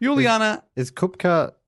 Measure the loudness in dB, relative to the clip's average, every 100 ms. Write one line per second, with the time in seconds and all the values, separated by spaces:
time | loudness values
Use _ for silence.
0 | 0 2 2 2 0 -4 -8 -8 -8 -4
1 | -6 -2 0 2 0 -6